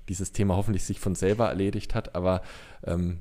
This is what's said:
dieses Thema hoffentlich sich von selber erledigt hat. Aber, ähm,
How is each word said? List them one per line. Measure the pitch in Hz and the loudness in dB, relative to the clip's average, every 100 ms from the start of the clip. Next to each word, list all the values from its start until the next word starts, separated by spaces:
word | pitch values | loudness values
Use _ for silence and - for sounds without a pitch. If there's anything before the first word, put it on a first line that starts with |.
| - | -8
dieses | 90 98 | -4 -4
Thema | - 98 90 | 0 2 4
hoffentlich | 101 95 - | 2 2 0
sich | 98 | -2
von | 101 87 | -2 2
selber | 95 107 107 | 2 4 2
erledigt | 82 98 107 - 113 | 2 0 0 -2 -2
hat. | - 87 | -2 -2
Aber, | 90 92 - - - - - | 2 0 -2 -14 -18 -10 -4
ähm, | 87 87 87 | 0 0 -2